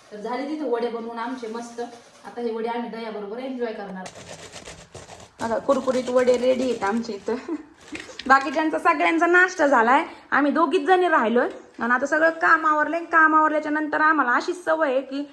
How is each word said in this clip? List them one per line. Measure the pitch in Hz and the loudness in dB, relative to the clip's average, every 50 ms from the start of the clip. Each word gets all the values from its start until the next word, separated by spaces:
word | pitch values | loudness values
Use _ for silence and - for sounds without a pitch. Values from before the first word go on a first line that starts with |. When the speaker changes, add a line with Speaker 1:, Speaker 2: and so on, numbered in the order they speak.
| _ - | _ -18
Speaker 1:
तर | 208 | -16
झाले | 196 208 226 254 262 285 302 | -10 -8 -6 -6 -6 -4 -6
तिथे | 311 302 294 240 | -6 -4 -2 -2
वडे | 233 226 233 226 | -2 0 -2 -4
बनवून | 226 226 226 233 233 233 | -4 -6 -8 -8 -8 -8
आमचे | 233 254 262 247 233 214 | -6 -8 -8 -8 -10 -10
मस्त. | 226 240 240 - - 240 233 - - - - - _ - - | -10 -10 -10 -12 -10 -12 -12 -12 -12 -20 -20 -20 _ -20 -18
आता | 202 - 240 | -14 -10 -6
हे | 240 226 | -6 -6
वडे | 220 226 220 233 | -4 -4 -6 -6
आम्ही | 240 247 233 202 | -6 -6 -6 -8
दह्याबरोबर | 214 226 226 220 202 208 202 196 220 247 | -8 -10 -10 -10 -10 -10 -10 -10 -10 -10
एन्जॉय | 269 269 262 240 240 226 | -8 -8 -6 -6 -6 -6
करणार. | 214 214 202 190 185 185 185 - - - - - - - - - - - - - - - - - - - - - - - - - _ - | -6 -8 -10 -12 -12 -12 -12 -14 -16 -18 -18 -18 -18 -18 -18 -18 -18 -18 -18 -18 -18 -20 -20 -20 -20 -20 -20 -18 -20 -20 -20 -20 _ -8
Speaker 2:
बघा, | - 226 220 220 | -4 -4 -2 -2
कुरकुरीत | - - 277 262 - 262 247 254 240 247 | 2 2 0 2 2 -2 -2 -2 -2 2
वडे | 247 254 247 247 247 | 2 4 4 4 4
रेडी | 233 247 254 254 233 262 254 | 4 4 2 2 2 0 -2
आहेत | 226 - 196 | -2 -2 -2
आमच्या | 196 220 233 226 - 202 | -2 -2 -2 -4 -6 -10
इथं. | 196 - 226 233 262 - - 320 - - - _ _ - - 302 - - - - - - | -8 -6 -6 -6 -6 -6 -8 -10 -10 -10 -18 _ _ -20 -16 -14 -14 -14 -14 -14 -6 2
बाकीच्यांचा | 254 269 269 277 311 262 320 311 320 320 311 | 4 4 4 4 0 -2 -2 -2 -2 -2 2
सगळ्यांचा | 320 349 330 294 349 339 330 320 339 | 2 2 2 2 2 0 2 2 2
नाश्ता | 339 349 359 370 370 359 - 302 | 4 6 6 4 4 2 0 2
झालाय, | 285 277 240 220 233 269 302 339 - - - - - | 4 4 4 4 4 4 2 2 -2 -10 -16 -6 0
आम्ही | - 262 294 285 | 2 2 2 4
दोघीच | 254 311 339 277 330 381 285 | 4 2 2 2 2 0 4
जणी | 330 370 359 359 339 | 4 4 4 4 4
राहिलोय | 320 294 233 214 233 240 285 392 - - - - - - | 2 2 2 4 2 2 2 0 -4 -10 -18 -18 -10 -6
आणि | 233 233 | -2 0
आता | 247 262 277 | 0 0 0
सगळं | - 311 302 320 330 | 0 2 2 2 2
काम | 320 330 349 349 330 320 311 | 2 2 4 4 4 4 4
आवरलंय. | 311 302 302 302 294 320 339 339 | 0 2 2 0 0 -2 -6 -4
काम | - 339 320 320 311 311 | 2 4 6 6 6 6
आवरल्याच्या | 311 311 302 302 302 302 302 | 4 4 4 2 0 -2 -2
नंतर | 302 311 311 294 311 302 | -4 -2 -2 -2 0 2
आम्हाला | 302 311 320 294 254 240 | 2 4 4 2 2 2
अशीच | 247 285 - 359 330 - - | 0 0 0 -2 -6 -6 -2
सवय | 320 320 320 320 277 | -2 0 0 0 0
आहे | 247 269 | 0 -2
की, | 277 - 269 285 294 285 | -4 -4 -8 -8 -8 -10